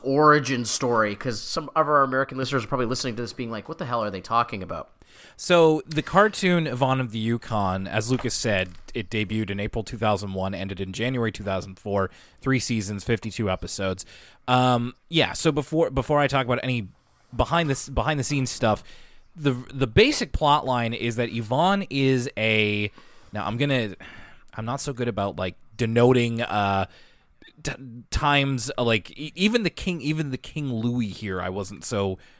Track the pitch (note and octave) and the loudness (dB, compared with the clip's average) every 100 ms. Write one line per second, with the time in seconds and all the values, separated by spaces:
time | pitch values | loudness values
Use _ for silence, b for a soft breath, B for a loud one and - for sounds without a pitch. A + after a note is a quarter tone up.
0 | C3 C3+ D3+ D3+ C3 C3 A2+ - C3 A#2 | 0 4 6 6 4 -2 -2 -2 2 2
1 | G#2+ G2+ C3 G2+ - - D3+ D#3+ D3 D3 | 2 0 -4 -6 -4 -6 -4 0 4 4
2 | C3+ C3 C3+ C3 B2+ C#3 A2 C3+ A#2 B2+ | 4 2 -2 -4 -2 -2 -2 -2 0 -2
3 | C3 A2 A#2 - A#2+ A2 - D#3+ C#3 A#2+ | -4 -4 -8 -6 -8 -8 -10 -10 -4 -2
4 | G#2+ F#2+ - A2+ A#2 G#2 F2+ E2 - _ | -2 -6 -2 0 0 -4 -8 -10 -12 _
5 | B B B B - F3 D#3+ D#3 - D#3 | B B B B 4 6 8 6 0 -4
6 | - F#3 G#3+ - F#3+ F3 D#3 B2 C3 C3 | 2 4 4 4 2 2 0 0 2 2
7 | B2 A2 A2 A#2 - A2 G2 F#2+ F#2+ G#2+ | -2 -2 0 0 0 0 0 -2 -2 -4
8 | A2 B2+ A#2+ - A#2+ G2+ F2+ - - B2 | 0 0 0 -2 0 0 -2 -8 -10 -8
9 | G2+ A2+ G#2 A2 G#2 G2 G#2+ A#2 G#2+ A2+ | -4 -4 -2 -2 -4 -4 -4 -6 -6 -2
10 | G#2+ G2+ G2+ F#2+ F#2+ G2 G2 G2 F#2+ F#2 | 0 0 -2 -4 -4 -4 -6 -6 -8 -4
11 | A#2+ C3 A2+ - G2+ F#2+ F#2 F#2 G#2+ G2+ | -2 0 -2 -4 -4 -4 -6 -12 -4 0
12 | F#2+ b b b - C3 - A2+ G2 G#2 | -2 b b b 0 0 2 -2 -2 -6
13 | - A#2 A2+ - F#2+ F#2 F2 - F#2+ F#2 | -2 -2 -2 -4 -2 -2 -4 -4 -4 -4
14 | - B B B - B2+ B2+ B2 A#2+ - | -8 B B B 0 4 4 2 -2 -8
15 | _ D#3+ A#2+ - E3 D3 C#3 D#3 E3 C3+ | _ 0 2 2 0 0 -2 0 2 0
16 | B2 D3 C#3+ C#3 B2 B2 C3 B2 G2 - | 2 2 4 2 0 0 0 -4 -4 -12
17 | _ _ _ A#2+ A#2+ E3+ D#3+ C3+ - B2+ | _ _ _ -4 0 2 2 -2 -2 -2
18 | A2+ D3+ B2 C#3+ B2+ - A#2 G#2 - b | 0 0 0 -2 -2 0 2 0 -2 b
19 | b b b - C#3+ B2 B2+ C#3 B2+ A2+ | b b b -2 0 0 -6 -4 0 4
20 | B3+ D4+ G3+ - D3+ D3 C3 B2 A#2 A#2 | 4 4 -2 0 4 4 4 0 0 -2
21 | A#2+ A2+ A#2+ A2+ G#2+ B2+ F3 G3+ G3 C#3 | -4 -2 -2 -2 -2 2 2 2 -2 0
22 | C3+ C3 B2 - A2 A2 G#2+ G#2 G#2 b | 2 2 0 -2 0 2 2 0 -4 b
23 | b b b G#2 E2+ A#2 C#3+ C3+ A2 F#2 | b b b -6 -4 -2 0 0 -2 -8
24 | B B B B B - A2+ C3+ - B2 | B B B B B -10 -6 -6 -6 -4
25 | A#2+ G2+ G2 F2+ F#2 - - - A2+ A2+ | -4 -2 -4 -2 -6 -6 -18 -4 0 6
26 | A#2+ B2+ A#2+ A#2 A#2 G#2 G2+ G2 F#2 b | 6 6 4 0 -2 0 2 2 -2 b
27 | b b b _ - _ D3 C#3 C3 A#2 | b b b _ -20 _ -10 -10 -12 -16
28 | - - D3 C#3+ C#3 C3+ A2 - A#2+ A2+ | -6 0 4 4 4 0 -2 0 2 2
29 | - - D3+ E3 G3+ A#3+ F#3+ - - F3 | 0 -12 -12 0 2 4 0 -4 -4 -4
30 | C3+ D#3 D3 B2+ - - C#3+ A#2 A#2+ B2 | -2 -2 -2 -4 -8 -6 -4 -2 0 0
31 | A2 F#2 G#2+ F#2 F2+ F#2+ G2 G2+ - G#2+ | -2 -4 -6 -4 -4 -4 -6 -8 -6 -2
32 | G2 F#2+ b b | -2 -2 b b